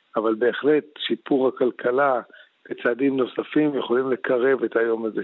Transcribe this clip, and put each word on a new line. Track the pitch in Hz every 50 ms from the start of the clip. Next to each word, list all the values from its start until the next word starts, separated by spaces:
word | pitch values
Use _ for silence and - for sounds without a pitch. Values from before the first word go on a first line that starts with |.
| _ _ -
אבל | 117 107 110 113
בהחלט | 110 120 120 107 - - 139 156 147 147 - - -
שיפור | - - - - - - 151 131 131 127
הכלכלה | 127 - 135 123 110 - - 123 123 131 143 139 131 117 101 - - - - _ _ _ - -
וצעדים | 117 - - 123 120 117 139 139 135
נוספים | 135 127 107 - - 104 - - 151 151 151 143
יכולים | 127 107 - 120 123 131 135
לקרב | 127 - - - 131 123 120 135 139 120 -
את | 110 -
היום | 117 113 117 113 113 113
הזה, | 110 104 107